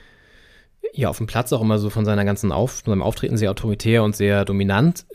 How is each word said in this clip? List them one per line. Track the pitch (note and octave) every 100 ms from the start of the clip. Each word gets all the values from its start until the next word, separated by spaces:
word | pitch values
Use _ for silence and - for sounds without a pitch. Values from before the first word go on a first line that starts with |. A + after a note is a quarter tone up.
| - - _ - - - _ _ G#4
ja | - A2
auf | -
dem | A2
Platz | A2+ B2
auch | B2+
immer | A2 G#2+
so | G#2
von | A2 G#2+
seiner | G#2 G2+
ganzen | G2 G2+
Auf-, | C#2+ B2 -
von | -
seinem | G2
Auftreten | E2 - - A2
sehr | G#2
autoritär | G2+ A2+ G2+ A2+ A#2
und | G#2+ G#2
sehr | G2+ G2+ G2
dominant | G2 G2 G2 D#3+ F3 -